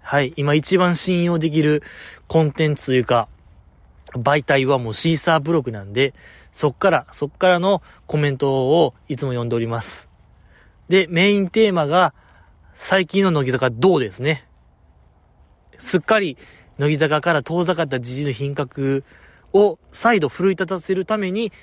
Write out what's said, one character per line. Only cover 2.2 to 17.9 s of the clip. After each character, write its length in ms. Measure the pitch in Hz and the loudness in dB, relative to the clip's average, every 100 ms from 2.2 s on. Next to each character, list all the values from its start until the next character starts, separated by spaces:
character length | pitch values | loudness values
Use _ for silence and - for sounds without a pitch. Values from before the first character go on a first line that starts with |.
| _ | _
コ 160 | 160 | 0
ン 80 | 151 | 0
テ 160 | - 156 | 0 -2
ン 80 | 143 | -2
ツ 120 | - | 0
と 60 | |
い 60 | 127 | 0
う 60 | 117 | 2
か、 240 | 120 107 - - - _ _ _ _ - | 0 0 -12 -20 -20 _ _ _ _ -14
媒 300 | 127 120 147 | -4 0 0
体 220 | 139 143 135 | 2 0 2
は 120 | 135 | 0
も 120 | 117 | -2
う 40 | |
シ 200 | 107 165 | -4 -2
ー 40 | 160 | 0
サ 200 | - 160 | 2 0
ー 20 | |
ブ 140 | 151 | 2
ロ 80 | 165 | -2
グ 100 | 127 | -2
な 120 | 110 | -10
ん 100 | 98 | -8
で、 200 | 107 135 - - - - - | -2 -2 -4 -20 -20 -20 -4
そ 120 | 147 | -4
っ 40 | |
か 160 | - 196 | 0 0
ら、 180 | 156 - | 0 -4
そ 140 | - 143 | -10 -10
っ 20 | |
か 180 | - 185 | 0 2
ら 120 | 175 | 2
の 220 | 185 196 - - - | 2 -2 -4 -20 -6
コ 120 | 151 | -2
メ 140 | 147 | -2
ン 60 | 131 | 0
ト 140 | 139 | -2
を 420 | 135 127 165 147 - _ | 0 2 2 2 -2 _
い 80 | 127 | -8
つ 100 | 139 | -4
も 60 | |
読 140 | 123 120 | -4 -4
ん 40 | |
で 60 | 117 | -4
お 40 | |
り 80 | 117 | -4
ま 140 | 117 | -6
す。 280 | 107 - - _ _ _ _ - _ _ - | -10 -20 -20 _ _ _ _ -20 _ _ 0
で、 160 | 185 165 | 2 2
メ 240 | 170 196 | 2 2
イ 80 | 202 | 2
ン 100 | 185 | 0
テ 200 | 220 220 | 2 2
ー 40 | |
マ 120 | 175 143 | 2 2
が、 300 | 175 175 _ _ - _ _ - | 2 2 _ _ -20 _ _ -20
最 320 | - - 190 180 | -20 -2 -2 0
近 180 | 190 | 0
の 60 | 190 | 2
乃 160 | 156 131 | 0 0
木 60 | |
坂 180 | 127 127 | 0 -2
ど 280 | 113 185 165 | 2 2 2
う 20 | |
で 120 | 113 | -2
す 100 | 90 | -4
ね。 260 | 139 151 _ _ _ _ _ _ _ _ _ _ _ _ _ - | -4 -4 _ _ _ _ _ _ _ _ _ _ _ _ _ -20
す 200 | - 180 | -4 -4
っ 20 | |
か 180 | - 220 | 2 0
り 160 | 185 127 - - _ - | 0 -8 -20 -20 _ -2
乃 160 | 147 147 | -2 2
木 40 | |
坂 220 | 151 151 | 2 2
か 120 | 165 | 2
ら 100 | 156 | -2
遠 200 | 135 170 | -2 -2
ざ 120 | 175 170 | -2 -2
か 80 | |
っ 40 | |
た 120 | 156 | -2